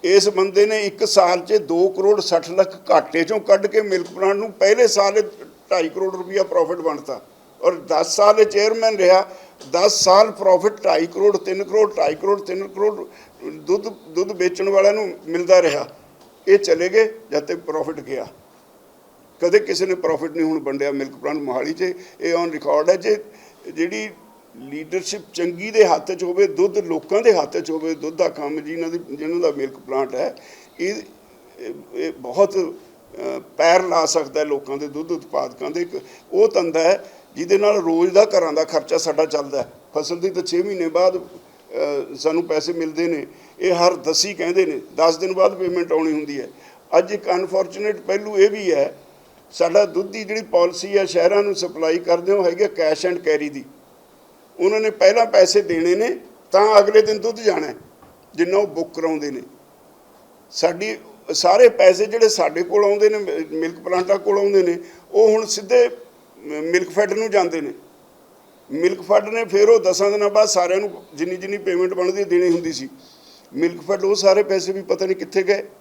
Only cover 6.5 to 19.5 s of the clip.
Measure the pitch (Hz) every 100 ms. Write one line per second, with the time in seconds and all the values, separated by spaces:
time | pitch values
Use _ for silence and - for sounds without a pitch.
6.5 | 175 160 175 160 147 143 117 - _ _
7.5 | _ 170 170 - 156 165 - 208 214 214
8.5 | 196 214 226 220 208 180 185 196 - -
9.5 | _ - 165 202 - 190 190 220 202 196
10.5 | 180 202 208 190 160 170 175 202 196 196
11.5 | 185 202 208 214 180 160 156 196 202 202
12.5 | 185 196 190 214 196 120 - - _ 151
13.5 | 156 147 202 220 196 160 160 190 190 180
14.5 | 180 196 196 202 214 202 - 151 170 175
15.5 | 185 165 143 123 - - _ - _ -
16.5 | 202 202 165 180 208 220 - - 147 147
17.5 | 170 - 156 139 151 123 131 104 - _
18.5 | _ _ _ _ _ _ _ _ _ 175